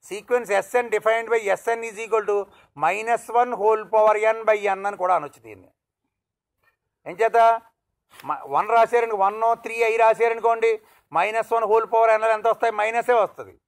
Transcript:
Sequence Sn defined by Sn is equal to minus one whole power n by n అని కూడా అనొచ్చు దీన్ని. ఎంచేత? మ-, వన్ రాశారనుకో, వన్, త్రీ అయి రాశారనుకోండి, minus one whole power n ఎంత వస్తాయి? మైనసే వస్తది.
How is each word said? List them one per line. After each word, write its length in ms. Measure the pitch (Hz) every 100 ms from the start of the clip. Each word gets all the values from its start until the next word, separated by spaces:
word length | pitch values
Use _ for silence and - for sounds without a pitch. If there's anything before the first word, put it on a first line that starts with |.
| -
Sequence 420 | 202 202 247 226 196 190
Sn 180 | 247 240 208
defined 340 | 214 226 226
by 60 | 226 202 185
Sn 180 | - 233 226
is 80 | 202
equal 220 | 226 220 208
to 80 | 202 196 _ _ -
minus 420 | 156 196 220 233 - 233
one 100 | 247 226
whole 220 | 208 220 208 220
power 200 | 214 214 220 226
n 40 | 220
by 80 | 214 202 190
n 100 | 202
అని 80 | 196
కూడా 120 | 180 175
అనొచ్చు 220 | 147 - 113
దీన్ని. 220 | 101 92 _ _ _ _ _ _ _ _ _ _ _ _ _ -
ఎంచేత? 280 | 175 226 233 226 226 _ _ _ _ _ - 131
మ-, 120 | 147 - 139
వన్ 140 | 202 233
రాశారనుకో, 440 | 226 240 226 208 196
వన్, 160 | 214 226 233 233
త్రీ 100 | 226 226
అయి 80 | 226
రాశారనుకోండి, 680 | 226 214 226 226 226 226 226 214 _ _ _ 151
minus 320 | 196 220 214 233
one 80 | 220
whole 160 | 220 220 226
power 140 | 226 220
n 60 | 220 220
ఎంత 100 | 220
వస్తాయి? 200 | 220 233 214
మైనసే 340 | 214 233 226 247
వస్తది. 300 | 190 - 104 95